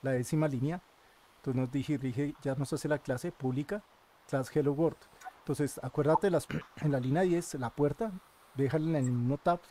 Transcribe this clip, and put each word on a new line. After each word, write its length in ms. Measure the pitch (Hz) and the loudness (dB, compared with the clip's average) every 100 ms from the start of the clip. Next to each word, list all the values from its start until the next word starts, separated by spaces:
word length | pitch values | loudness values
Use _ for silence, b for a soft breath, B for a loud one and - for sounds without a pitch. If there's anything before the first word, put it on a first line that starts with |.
La 100 | 135 | 0
décima 360 | 127 123 156 156 | -2 0 2 2
línea. 320 | 131 135 170 _ _ b b _ _ | 0 -2 -4 _ _ b b _ _
Entonces 240 | - 127 | -2 0
nos 100 | 131 | 0
dije, 280 | 139 131 143 | -2 -2 -2
dije, 360 | 131 120 147 - | -2 -2 -4 -4
ya 120 | 143 | -4
nos 180 | 131 139 | -4 -2
hace 160 | 156 147 | -4 -2
la 100 | 147 | -2
clase 340 | - 123 175 | -2 -4 -6
pública, 500 | - 131 127 147 208 - _ _ _ - | -4 -4 -2 -4 -6 -8 _ _ _ -6
class 260 | 139 127 156 | -4 -2 0
hello 160 | 143 | 0
world. 260 | 143 165 - - B B - | 2 0 0 -20 B B -14
Entonces, 400 | - 143 143 - | -6 -2 -2 -2
acuérdate 460 | 127 - 143 160 202 | -6 0 4 4 4
de 20 | |
las, 140 | 165 - | 2 0
<clears throat> 280 | 151 - - | -8 -8 -2
en 100 | 151 | 0
la 80 | 139 | 2
línea 220 | 127 147 | 2 2
diez, 320 | 185 170 170 | 4 2 0
la 160 | 143 123 | -6 -6
puerta, 420 | - 143 143 220 185 - - - | 0 0 2 -4 -6 -16 -20 -14
déjala 320 | 131 135 156 156 | -2 0 2 2
en 60 | 160 | 2
el 140 | 127 | 2
mismo 280 | 123 120 143 | 0 0 0
tab 220 | - 175 - | 0 0 -4